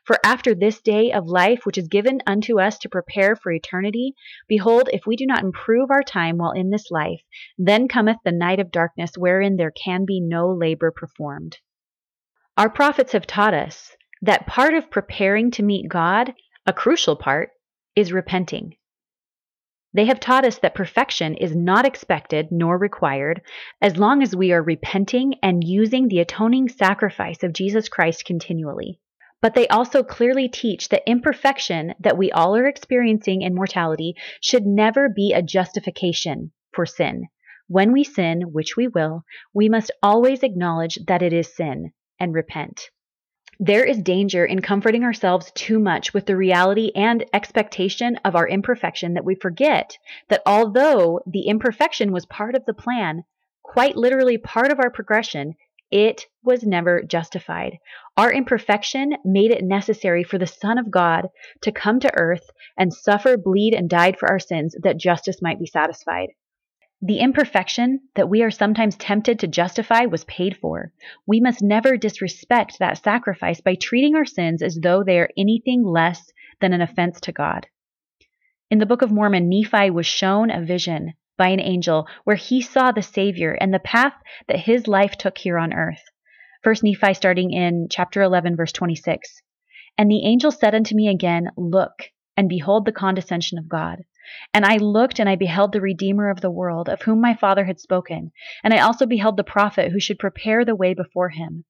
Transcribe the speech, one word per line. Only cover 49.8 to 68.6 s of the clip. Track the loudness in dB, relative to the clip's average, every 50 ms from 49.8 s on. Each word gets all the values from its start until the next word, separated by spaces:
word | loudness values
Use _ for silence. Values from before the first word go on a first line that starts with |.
| -2 -4 -10 -20 _ -20 -20 -20 -4 _
that | -2 0 2
although | 2 4 4 2 2 2 2 4 4 4 4 4 2 2 -2 -6
the | -6 -6 -4 -2 0
imperfection | -2 0 0 -2 0 0 -2 -2 0 -2 -2 -2 -2
was | -4 -6
part | -8 -10 -10 -6 -4 -2
of | -2 -2
the | -2 -6
plan, | -6 -6 -4 -4 -2 -2 -4 -4 -6 -10 -14 _ _ _ _ _ _ _
quite | -4 0 2 2 2 2
literally | 2 0 2 2 4 2 2 2 0
part | -4 -4 -2 0 2 2
of | 2 2
our | 0 -2
progression, | -2 -6 -4 -2 0 0 0 -2 -8 -8 -8 -8 -10 -12 _ _ _ _ _ _
it | 2 2 2 2 0 -2 -10 -20 _ _ _
was | 0 0 0 0
never | 0 0 2 2 2 0 0 0
justified. | -2 -4 -4 -4 -4 -8 -12 -10 -8 -8 -8 -8 -10 -10 -14 _ -20 -20 -20 -20 -4 _
Our | 2 2 4 4
imperfection | 0 0 0 -2 -2 0 0 -2 0 -2 -4 -4 -4 -2 -2 -4 -4 -2
made | 0 4 4 4 4
it | 4 2 0
necessary | 0 -2 -2 0 -2 -4 -2 0 0 0 0 0
for | -2 -2 -4
the | -4
Son | -4 -6 _ -4 -2 -2 -2
of | -2 0
God | 0 0 2 2 2 0 -2 -6 -10 _ -20 -20 -20 _ -6
to | -6 -6
come | -2 -2 0 0 2
to | 0 0 0
earth | 0 0 0 -2 -4 -6 _ _ _ -20 -18 _ -2
and | -2 -2 -2
suffer, | -2 0 0 0 2 4 2 2
bleed, | 2 2 0 2 2 2 2 2
and | 0 0 0
died | 2 4 4 2 2 0
for | 0 0
our | 0 0
sins | -2 -4 -4 -4 -4 -4 -6 -2 -2
that | -2 -2
justice | 0 0 0 0 0 -2 -6 -8 -4 -4
might | -4 -4 -4
be | -8
satisfied. | -6 -2 -2 -2 -2 -4 -8 -8 -8 -6 -6 -6 -8 -12 _ _ _ _ _ _ _ _ _ _ _ _ _ -4
The | -2 0 2
imperfection | 2 2 2 2 0 0 0 -2 -2 -2 -2 -2 0 0 0 -2 -6 _ _
that | -2 0 2
we | 2 2 2
are | 0 0
sometimes | 0